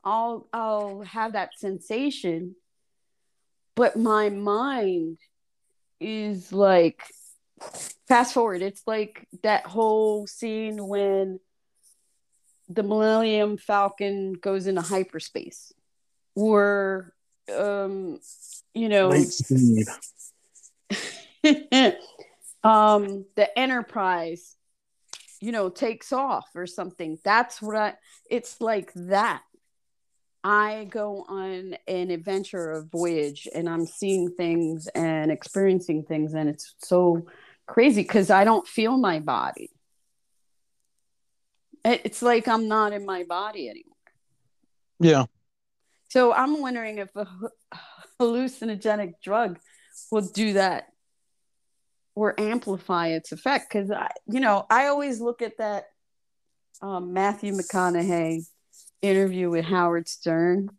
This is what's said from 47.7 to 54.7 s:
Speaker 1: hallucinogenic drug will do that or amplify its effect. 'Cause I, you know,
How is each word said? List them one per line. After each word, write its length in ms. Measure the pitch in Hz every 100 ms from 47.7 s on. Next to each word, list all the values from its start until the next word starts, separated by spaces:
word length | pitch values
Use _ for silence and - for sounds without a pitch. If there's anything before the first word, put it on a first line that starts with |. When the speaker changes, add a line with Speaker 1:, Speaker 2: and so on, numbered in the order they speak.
| - - - - _
Speaker 1:
hallucinogenic 920 | 233 233 254 - 226 208 214 208 190 170
drug 360 | - 214 220 170 _ _ _ - -
will 100 | 220
do 300 | 185 196 220
that 340 | 196 190 156 - _ _ _ _ _ _ _ _ _ _ _ _
or 240 | - 214 208
amplify 680 | 214 240 208 190 - 175 165
its 240 | 160 -
effect. 380 | 160 - 175 -
'Cause 200 | 208 196
I, 200 | 208 - - -
you 100 | 240
know, 260 | 254 196 -